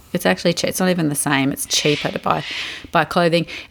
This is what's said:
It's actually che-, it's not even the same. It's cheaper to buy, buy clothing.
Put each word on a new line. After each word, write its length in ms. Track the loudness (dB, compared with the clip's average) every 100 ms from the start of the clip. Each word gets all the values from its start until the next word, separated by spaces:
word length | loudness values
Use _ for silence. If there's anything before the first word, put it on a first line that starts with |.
| -6
It's 140 | -2 0
actually 260 | 2 0
che-, 120 | 0 -2
it's 140 | 0
not 80 | 0
even 200 | 2 0
the 60 |
same. 380 | 0 0 2 0
It's 120 | -2 -2
cheaper 420 | 0 2 0 -2
to 80 | -4
buy, 240 | -2 -2 -2 -8 -8 -10 -2
buy 140 | 0
clothing. 420 | 2 2 4 2 0 -6 -4